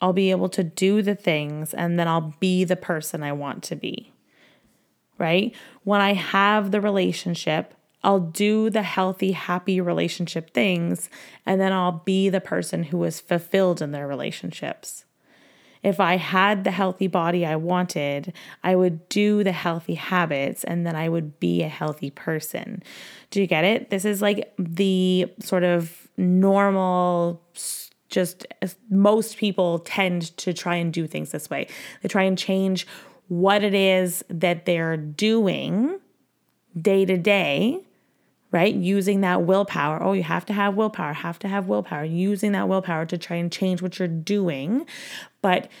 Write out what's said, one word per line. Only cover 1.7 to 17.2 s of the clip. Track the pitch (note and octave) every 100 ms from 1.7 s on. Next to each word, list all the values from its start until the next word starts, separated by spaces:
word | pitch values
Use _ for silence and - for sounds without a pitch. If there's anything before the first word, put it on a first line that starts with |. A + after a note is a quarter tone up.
and | - E3+ E3+
then | E3
I'll | E3 D#3 D3+
be | F#3 F#3
the | F3+ F3
person | - D#3+ D#3 D#3+
I | D3
want | C#3+ C#3+ -
to | -
be, | D#3 - - - _ _ _ _ _ _ _ _ _ _ -
right? | E3 F3+ A3+ - - -
When | G3 G3+
I | G3
have | G3 D#3 G3 G3+ G#3+ G3
the | G#3
relationship, | G#3 G3 F#3 E3+ F3+ E3+ - D#3 - - _ _
I'll | G#3 G3
do | E3 D#3+ G#3 G#3+ A3
the | G#3+
healthy, | F3+ - F#3 F#3 F#3+
happy | F3+ - F3+ F#3 F#3
relationship | F3 E3 E3 - E3+ D#3+ E3
things, | - G#3+ F3 E3+ F3+ - - - -
and | - F#3+
then | F#3+
I'll | F#3+ F3+ E3
be | - F#3+ F#3+
the | F#3
person | F3+ F3+ E3+ E3
who | D#3 F3
is | E3+ D#3+
fulfilled | - E3+ E3+ G3 F#3 E3+
in | D3+
their | C#3+ C#3+
relationships. | C3+ D3 - F3 D#3+ C#3+ - - - - _ _ _ _ _ _ _
If | - G3
I | F3 F3+
had | D3 F#3 G3 G#3
the | G3
healthy | F3+ F#3+ F#3 F#3+
body | F3